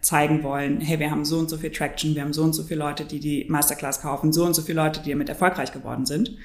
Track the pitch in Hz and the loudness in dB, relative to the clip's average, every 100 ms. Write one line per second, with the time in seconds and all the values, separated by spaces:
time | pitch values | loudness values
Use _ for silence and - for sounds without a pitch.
0 | - 156 151 156 143 139 143 143 151 160 | 2 4 4 4 2 0 0 0 0 0
1 | 151 156 147 165 160 160 160 - 147 143 | 0 0 0 0 0 -2 -6 -4 -4 -2
2 | 156 151 143 143 160 160 156 160 147 143 | 0 0 0 2 2 2 -2 -4 -2 -4
3 | 151 147 147 147 - 156 143 147 139 139 | -8 -6 -2 -2 0 2 2 0 -4 -4
4 | 151 139 156 156 170 160 156 160 156 156 | -4 0 2 4 4 2 0 0 0 0
5 | 147 143 143 151 180 180 - 139 113 123 | -4 -2 -2 0 0 0 -6 -8 -8 -4
6 | 262 151 240 - | -2 0 -2 -4